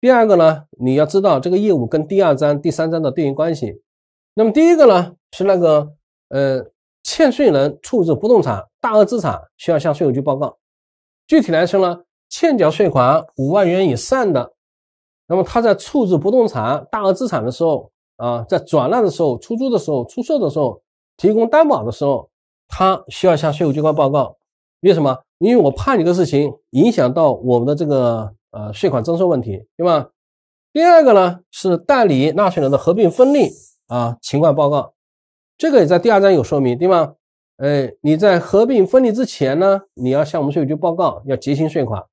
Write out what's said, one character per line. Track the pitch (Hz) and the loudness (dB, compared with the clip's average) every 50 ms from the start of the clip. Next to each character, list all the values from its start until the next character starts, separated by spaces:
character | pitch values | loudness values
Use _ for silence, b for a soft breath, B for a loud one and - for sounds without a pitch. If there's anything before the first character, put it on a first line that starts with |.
第 | - 247 | 4 4
二 | 262 240 226 208 | 4 4 4 4
个 | 202 | 4
呢， | 175 165 160 160 147 151 _ | 4 4 4 2 0 -8 _
你 | - _ 123 127 131 | -14 _ -4 -2 0
要 | 143 151 | 0 0
知 | 151 - 196 | 0 0 0
道 | 190 202 160 135 | 2 2 0 0
这 | 127 180 | 0 -2
个 | 180 185 | -2 0
业 | 208 214 185 | 0 0 0
务 | 147 120 113 | 0 -2 -2
跟 | - 156 156 151 | -4 -4 -4 -2
第 | 196 196 | 0 0
二 | 190 165 147 | 2 2 0
章、 | 131 151 147 147 143 | 0 0 -2 -2 -2
第 | - 170 | -4 -6
三 | 151 - 160 160 | -4 -4 -4 -4
章 | 165 165 | -4 -4
的 | 160 139 | -4 -4
对 | 120 - 160 | -4 -2 -4
应 | 139 135 | -4 -2
关 | 135 156 170 165 | -4 -4 -4 -4
系。 | 151 131 107 98 - _ _ _ _ _ _ _ _ _ _ _ | -6 -8 -10 -10 -14 _ _ _ _ _ _ _ _ _ _ _
那 | - 220 | 0 0
么 | 226 | 0
第 | 214 294 320 339 | 2 2 2 2
一 | 349 | 4
个 | 320 302 | 6 6
呢， | 247 196 180 180 175 - _ _ _ | 6 6 4 0 -2 -8 _ _ _
是 | - - 190 | -10 -6 -2
那 | 196 190 180 | 0 0 2
个， | 175 160 156 151 147 147 - _ _ _ _ _ _ _ | 2 2 2 2 0 -4 -14 _ _ _ _ _ _ _
呃， | - 135 139 139 131 131 113 - _ _ _ _ _ _ _ | -4 -2 -2 -2 -2 -4 -6 -10 _ _ _ _ _ _ _
欠 | - - - 320 269 | -12 -2 2 2 2
税 | 247 - 294 233 | 2 2 2 2
人 | 156 139 139 143 147 - | 2 2 0 0 -4 -8
处 | _ - - 233 180 | _ -4 -2 -2 0
置 | 165 156 | 0 -2
不 | - - 220 | -2 0 2
动 | 247 214 | 2 2
产、 | - - 110 98 - _ _ _ | 2 0 -4 -6 -8 _ _ _
大 | - 233 220 | -4 0 2
额 | 214 208 | 2 2
资 | 208 240 233 | 2 0 -4
产 | 175 151 101 82 - _ _ _ | -4 -4 -6 -6 -12 _ _ _
需 | - - | -4 -2
要 | 165 151 | -2 0
向 | 147 170 147 | 0 -2 -2
税 | 143 180 143 | 0 0 -2
务 | |
局 | 123 135 | 0 -2
报 | 135 147 135 | -2 -4 -4
告。 | 131 147 123 - _ _ _ _ _ _ _ _ _ _ _ _ _ _ _ | -4 -4 -8 -8 _ _ _ _ _ _ _ _ _ _ _ _ _ _ _
具 | 311 320 | 0 0
体 | 226 - | 2 2
来 | 165 156 175 | 0 0 0
说 | 175 - 196 | 0 0 0
呢， | 196 175 175 175 _ _ _ _ _ _ | 0 0 -2 -6 _ _ _ _ _ _
欠 | - - - 339 285 233 | -8 -2 0 0 2 2
缴 | 170 151 | 2 0
税 | 156 - 208 175 | 2 0 0 0
款 | 139 135 120 123 143 160 156 - _ | 2 2 2 2 2 0 -2 -6 _
五 | - 131 139 | -6 -4 -2
万 | 165 208 196 170 | 0 0 0 2
元 | 175 185 196 175 | 0 0 0 0
以 | 123 | -2
上 | 120 - - 262 262 247 202 | -2 -2 -2 -2 -2 0 0
的， | 165 131 - - _ _ _ _ _ _ _ _ _ _ _ _ _ _ _ _ | -2 -2 -4 -6 _ _ _ _ _ _ _ _ _ _ _ _ _ _ _ _
那 | 165 | -2
么 | 190 190 | -2 -2
他 | - - 240 | -2 -2 -2
在 | 233 226 196 | 0 0 0
处 | - - - - 294 240 | -2 -4 -4 -2 -2 0
置 | 185 185 156 | 0 0 0
不 | 147 196 | 0 0
动 | 226 254 233 214 | 0 2 0 0
产、 | - 127 110 117 135 147 - _ | -2 -4 -4 -4 -4 -4 -6 _
大 | - 214 | -8 -4
额 | 208 190 | -2 -2
资 | 190 190 262 233 | -2 -2 -4 -6
产 | 185 127 107 | -4 -4 -4
的 | 120 | -6
时 | 127 - 165 | -6 -2 -2
候， | 165 151 135 - _ _ _ _ _ _ | -2 -2 -4 -6 _ _ _ _ _ _
啊， | _ 117 120 120 120 117 - | _ -8 -6 -6 -6 -6 -4
在 | 190 180 | -4 -4
转 | - - - 151 123 135 | -4 -2 -2 -2 0 0
让 | 196 254 226 | 0 0 0
的 | 190 | -2
时 | - - | -2 -2
候、 | 170 147 123 120 | -2 -2 -2 -4
出 | - - 233 226 | -8 -10 -8 -6
租 | 262 269 | -4 -2
的 | 240 190 | -2 -4
时 | 147 - | -4 -2
候、 | 151 131 120 | -6 -6 -6
出 | - - - 247 | -6 -8 -10 -6
售 | - 320 285 | -4 -2 -2
的 | 202 156 | -2 -2
时 | - 160 | -2 -2
候、 | 147 123 107 - _ _ _ _ _ _ _ _ | -2 -2 -4 -8 _ _ _ _ _ _ _ _
提 | - 190 214 | 0 0 2
供 | 220 226 226 | 2 0 2
担 | 247 302 330 302 | 2 2 2 2
保 | - 131 107 | 0 -2 -4
的 | 117 | -8
时 | 113 - 147 | -8 -4 -2
候， | 139 139 120 - _ _ _ _ _ _ _ _ _ | -2 -2 -4 -6 _ _ _ _ _ _ _ _ _
他 | - - 185 190 185 - - - | -6 -2 0 0 0 -2 -6 -14
需 | - - - 185 | -12 -2 0 0
要 | 170 | 0
向 | 147 156 156 | 2 0 -4
税 | 143 151 180 156 | -2 -2 -2 -2
务 | 135 | -2
机 | 156 | 0
关 | 151 156 151 | 0 -2 0
报 | 151 147 135 | 2 0 0
告。 | 139 147 131 - - _ _ _ _ _ _ _ _ _ | 0 -2 -2 -4 -6 _ _ _ _ _ _ _ _ _
为 | - 185 190 | 2 2 2
什 | 165 147 | 2 2
么？ | 135 127 127 _ _ _ _ | -2 -2 -4 _ _ _ _
因 | 170 208 240 | 0 2 4
为 | 247 | 4
我 | 170 139 | 2 2
怕 | 135 - - - 165 - | 0 -2 -4 -2 0 0
你 | 160 | 2
的 | 175 180 | 0 0
事 | 180 180 | 0 0
情 | 143 - 139 147 143 - _ _ _ | 0 0 -2 -2 -2 -6 _ _ _
影 | - 127 165 240 | 0 2 2 2
响 | 226 - 139 123 131 | 2 0 -2 -2 0
到 | 170 160 147 123 | 0 0 0 0
我 | - - 127 123 120 | -2 -2 0 0 0
们 | 117 135 | 0 0
的 | 147 | -2
这 | 147 170 | -2 -2
个， | 151 143 135 123 120 117 113 110 104 - _ _ _ | -2 -2 0 0 0 -2 -4 -8 -12 -14 _ _ _
呃， | - 104 107 107 104 | -16 -14 -12 -12 -10
税 | - - 185 | -4 -4 -2
款 | 139 127 110 | -2 -2 -2
征 | 131 170 170 | -2 -2 0
收 | 190 180 | 0 0
问 | 165 131 | 0 -2
题， | 113 110 98 92 - _ _ | -4 -6 -10 -12 -12 _ _
对 | _ 165 | _ -2
吧？ | 175 165 151 127 - _ _ _ _ _ _ _ _ _ _ _ _ | 0 0 0 -2 -6 _ _ _ _ _ _ _ _ _ _ _ _
第 | _ 285 320 | _ 0 4
二 | 349 349 330 311 | 6 6 6 6
个 | 262 220 | 6 6
呢， | 196 185 180 175 180 _ _ | 4 4 2 -2 -6 _ _
是 | _ - - 190 175 170 | _ -6 -2 -2 -2 -2
代 | 175 - 285 262 233 | 0 0 2 2 2
理 | 196 147 131 135 156 | 2 2 2 0 0
纳 | 165 190 208 190 | 0 0 0 0
税 | 175 - | 0 -2
人 | 151 139 | -2 0
的 | 139 139 | 0 0
合 | - - 170 | 0 0 0
并 | 208 220 175 | 2 2 0
分 | 165 - 254 269 285 | 4 4 4 4 4
立， | 294 226 139 - - - - _ _ _ _ | 2 0 0 -2 -10 -20 -20 _ _ _ _
啊， | 120 123 120 117 117 _ | -6 -4 -4 -4 -6 _
情 | - - - 139 | -12 -4 -2 2
况 | 156 160 143 | 2 2 2
报 | 143 151 143 | 2 0 0
告， | 147 143 - - _ _ _ _ _ _ _ _ _ _ _ _ _ _ | 0 -2 -4 -6 _ _ _ _ _ _ _ _ _ _ _ _ _ _
这 | - 320 | -2 2
个 | 285 247 | 4 4
也 | 185 | 4
在 | 147 180 175 | 4 2 2
第 | 180 233 | 2 2
二 | 220 196 | 2 4
章 | 196 196 190 | 4 4 4
有 | 160 120 | 2 0
说 | - - 143 | 0 -2 -2
明， | 139 123 120 123 | 0 0 -2 0
对 | 170 185 | 0 0
吗？ | 190 170 156 147 - _ _ _ _ _ _ _ _ _ | 2 2 0 -2 -6 _ _ _ _ _ _ _ _ _
哎， | 135 143 147 143 135 127 - _ | -4 -2 -2 -2 -2 -4 -8 _
你 | _ 147 156 | _ -2 0
在 | 156 196 208 185 175 | 2 2 2 2 2
合 | 170 - - 196 226 | 0 0 0 2 2
并 | 233 277 226 190 185 | 2 2 0 0 2
分 | - 262 262 | 2 2 2
立 | 233 | 2
之 | 208 226 262 | 0 -2 -4
前 | - - - 147 131 135 160 | -6 -4 -4 -2 -2 0 0
呢， | 185 196 196 196 196 _ _ | 2 2 0 0 -4 _ _
你 | - 127 127 | -8 -4 -2
要 | 131 143 151 | 0 0 -2
向 | 147 151 170 | -2 -4 -4
我 | 143 | -4
们 | 143 | -2
税 | 143 170 147 | -2 -2 -2
务 | |
局 | 131 156 | -2 -4
报 | 156 165 175 165 | -4 -4 -4 -4
告， | 170 180 151 - - - | -2 -2 -4 -4 -6 -6
要 | 135 135 | -6 -6
结 | 123 - 135 147 | -6 -4 -4 -2
清 | 139 160 156 | -2 -2 -4
税 | 147 170 135 | -2 -4 -4
款。 | 107 110 95 90 _ | -4 -6 -10 -10 _